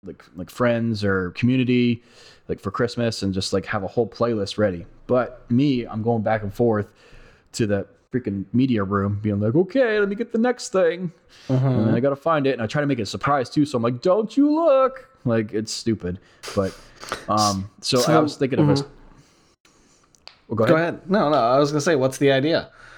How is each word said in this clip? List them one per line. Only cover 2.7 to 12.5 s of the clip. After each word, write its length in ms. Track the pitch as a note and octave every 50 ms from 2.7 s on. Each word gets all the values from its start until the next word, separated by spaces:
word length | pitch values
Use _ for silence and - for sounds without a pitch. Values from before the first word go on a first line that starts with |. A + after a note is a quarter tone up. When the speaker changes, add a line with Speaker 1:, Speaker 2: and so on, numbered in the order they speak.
Speaker 1:
Christmas, 500 | - - A#2+ - - A#2+ A#2 A2+ A2 -
and 140 | G2+ G2 F#2
just, 180 | F#2+ - - G2+
like, 140 | F#2+ -
have 160 | - A2 G2+ F#2+
a 40 |
whole 200 | F2+ - A#2+ A2+
playlist 500 | F#2+ - - A#2 A#2+ A2+ G#2 G2 - -
ready. 300 | G#2+ G#2+ G2 F2 E2+ - - - - -
But 400 | - A#2+ B2+ A#2 - - - - -
me, 340 | A#2+ B2+ D3 D3 B2+ A#2+ A2+
I'm 160 | - F#2+ A2
going 220 | G#2+ A#2 A#2 A2 G2+
back 180 | A2 A2 G#2+
and 100 | G#2 G2
forth 360 | - - A#2+ A#2 G#2+ G#2 G#2 - _ _ - - - - - - - _ _ _
to 160 | - - A2+
the 180 | G2+ G2+ G2 F#2 - _ _ _ _
freaking 340 | - B2 - G#2+ G2 G2 F#2 - -
media 300 | A#2+ C3+ C3 A#2 G#2 G2
room, 360 | F#2+ G2+ G2 G2 G2+ G#2 G2+ G#2+
being 160 | G#2+ G2+ G2+
like, 160 | G#2 A2+ A#2+
"Okay, 440 | E3+ F#3+ F#3+ - C4+ B3+ A3 G#3+ G#3+
let 80 | G3+
me 60 | G3 G3+
get 160 | G#3+ A#3 -
the 60 | -
next 320 | A3 A#3 B3 B3 - - -
thing." 400 | - F#3+ F3+ E3 F3 F3+ F#3 E3 - _ _ _ - - - -
Speaker 2:
Mm-hmm. 160 | C3 C3 C3
Speaker 1:
And 220 | C3+ B2+ A#2 A2
then 80 | A2 A2
I 40 | A#2+
gotta 160 | C3 C#3 C#3
find 300 | - - E3 D#3+ D3 C3+
it, 60 | C3+